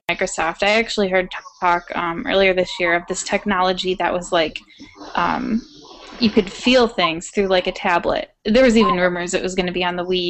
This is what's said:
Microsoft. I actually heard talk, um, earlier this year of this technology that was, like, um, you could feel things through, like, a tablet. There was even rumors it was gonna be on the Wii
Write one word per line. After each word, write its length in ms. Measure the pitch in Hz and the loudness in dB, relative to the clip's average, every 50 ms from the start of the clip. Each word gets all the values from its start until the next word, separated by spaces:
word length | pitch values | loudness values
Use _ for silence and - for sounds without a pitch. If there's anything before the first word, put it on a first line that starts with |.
| - - | -4 -4
Microsoft. 520 | 170 - 190 180 - - 165 165 175 - | -4 -2 -4 -4 -2 -2 -4 -4 -2 0
I 80 | 202 202 | 0 2
actually 380 | 214 226 226 - - 214 202 185 | 2 2 0 0 -2 -2 0 2
heard 200 | 185 185 185 - - - - - - _ | 2 0 0 -2 -8 -14 -14 -16 -8 _
talk, 300 | 185 175 175 175 - - - | 0 2 2 0 -2 -4 -6
um, 280 | - 175 170 170 170 - | -4 -4 -4 -4 -6 -4
earlier 280 | - 185 196 196 190 180 | 0 2 2 4 4 2
this 160 | 185 180 - - - | 2 -2 -2 -4 -2
year 140 | 180 170 170 | 0 0 0
of 80 | 175 175 - | 0 -2 -4
this 140 | 180 - - | -6 -6 -2
technology 680 | - 208 196 - 208 196 180 185 185 185 185 185 185 185 | -2 -4 -2 0 -2 0 2 2 0 0 0 -2 -2 -2
that 180 | 185 175 - | -2 -2 -2
was, 180 | 180 180 175 - | -2 -2 -4 -2
like, 260 | 185 170 156 156 - - - _ - - - - _ - - - - | 0 0 0 0 -4 -10 -16 _ -20 -20 -20 -20 _ -20 -16 -6 -4
um, 440 | - 175 170 160 - - - 220 233 - - - - - - - - - - - - | -2 -2 0 -2 -2 -2 -2 -2 -2 -4 -6 -16 -20 -20 -20 -20 -20 -20 -20 -4 -2
you 100 | 240 208 | 0 2
could 200 | - 226 190 - | 2 2 0 0
feel 340 | - - - 247 254 254 233 220 | -6 -2 0 4 4 4 4 4
things 420 | - - 175 165 160 170 - - | 2 0 -2 -2 -2 -4 -8 -4
through, 160 | - 208 196 | -2 -2 0
like, 200 | 190 190 185 180 | 2 2 2 0
a 60 | 185 | -2
tablet. 580 | 180 - - 190 175 170 - - - - - - _ _ _ | -4 -4 -2 0 0 0 0 0 -2 -2 -6 -8 _ _ _
There 200 | 220 214 254 262 | 2 4 6 6
was 120 | 247 214 | 6 6
even 200 | 233 208 180 - | 6 4 4 2
rumors 360 | 180 180 180 175 175 175 175 185 | 2 2 0 0 -2 -4 -4 -2
it 80 | 170 | -2
was 120 | - 185 185 | -2 -2 -2
gonna 180 | 190 180 180 | -2 -2 -2
be 120 | 180 180 180 | -2 -2 -2
on 120 | 175 180 | -2 -2
the 80 | 180 175 | -2 -2
Wii 180 | 180 185 180 175 | -2 -2 0 0